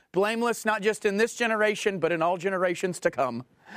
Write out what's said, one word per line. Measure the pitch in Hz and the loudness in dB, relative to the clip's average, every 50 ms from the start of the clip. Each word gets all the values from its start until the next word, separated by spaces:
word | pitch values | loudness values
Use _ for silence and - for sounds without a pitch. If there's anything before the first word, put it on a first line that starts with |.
| _ _ | _ _
Blameless, | - 175 196 208 233 226 233 240 220 - - | -2 0 0 0 0 0 0 -2 -2 -2 -2
not | 220 214 214 | -2 -2 0
just | 185 220 214 - - | 0 0 -2 0 0
in | 214 196 202 | 0 2 2
this | 226 233 - | 2 2 2
generation, | - 240 226 226 214 214 214 208 - - 214 196 180 | -2 -2 0 2 2 2 2 2 0 -2 -2 -2 0
but | 156 160 | 0 0
in | 170 165 160 | 0 2 2
all | 175 185 185 | 0 0 0
generations | 156 196 196 180 180 180 175 - - 185 170 - | -2 -2 0 0 0 0 0 0 -2 -4 -4 0
to | - 180 | 0 0
come. | - - 135 127 120 117 127 - _ _ _ - - | 2 2 0 0 -2 -4 -8 -10 _ _ _ -20 -16